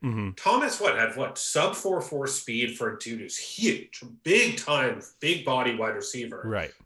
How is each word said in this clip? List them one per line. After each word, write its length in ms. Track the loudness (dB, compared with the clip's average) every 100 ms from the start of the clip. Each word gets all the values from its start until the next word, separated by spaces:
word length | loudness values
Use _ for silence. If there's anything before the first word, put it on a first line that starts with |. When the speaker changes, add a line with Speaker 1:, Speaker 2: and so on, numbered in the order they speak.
Speaker 1:
Mm-hmm. 260 | -2 -2 -2 0
Speaker 2:
Thomas, 440 | 4 4 4 2
what, 160 | 2 4
had, 200 | 2 0
what, 240 | -4 -4
sub 360 | -2 2 2 2
four 240 | 0 0
four 280 | 0 -2 -2
speed 500 | -4 -4 -2 -2 -2
for 160 | -4
a 60 | -4
dude 220 | -8 -8
who's 180 | -8 -8
huge, 640 | -8 0 2 2 -4 -16 -16 -6
big 360 | 4 6 6 2
time, 440 | 0 2 2 -2 -8 -4
big 240 | 0 0
body 320 | 2 2 2 0
wide 200 | 0 -2
receiver. 480 | -6 -6 -8 -8 -4
Speaker 1:
Right. 260 | -2 -4 -8